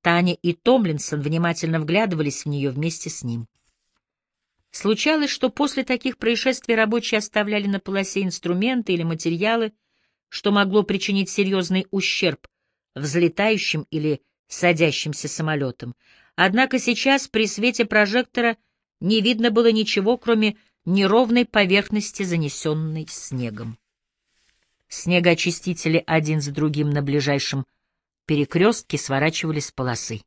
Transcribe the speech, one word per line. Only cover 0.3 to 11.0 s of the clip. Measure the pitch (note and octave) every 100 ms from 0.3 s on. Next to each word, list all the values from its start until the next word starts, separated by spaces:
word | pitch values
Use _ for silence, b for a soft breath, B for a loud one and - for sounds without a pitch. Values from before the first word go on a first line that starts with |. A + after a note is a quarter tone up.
и | E3+ F3
Томлинсон | E3+ A#3+ B3+ F#3+ D3 - D3
внимательно | C#3+ E3 E3+ E3 D#3+ D#3+
вглядывались | D3+ F3+ A3 D#3+ D3 -
в | D3+
нее | C#3+ C3+
вместе | C3 E3 D#3+ D#3+
с | -
ним. | B2 A#2 A2+ _ _ _ _ _ _ _ _ _ _ _ _
Случалось, | - G3+ G#3+ D4+ D#4 C#4+
что | - B3+
после | - C#4+ -
таких | B3+ B3 C4 -
происшествий | A3+ A#3 C4 B3+ -
рабочие | A3+ G#3+ A#3 A3+ A3
оставляли | G#3+ G#3+ G#3 G#3 G3+
на | G3
полосе | - G3 F#3+ G3
инструменты | F#3 - E3+ F3+ A3+ C4 G#3
или | F3
материалы, | E3 D#3+ E3 E3 G#3 A#3 A3 _ _ _ _ _ _
что | - G3+
могло | G3+ G3 G#3
причинить | G3+ F#3+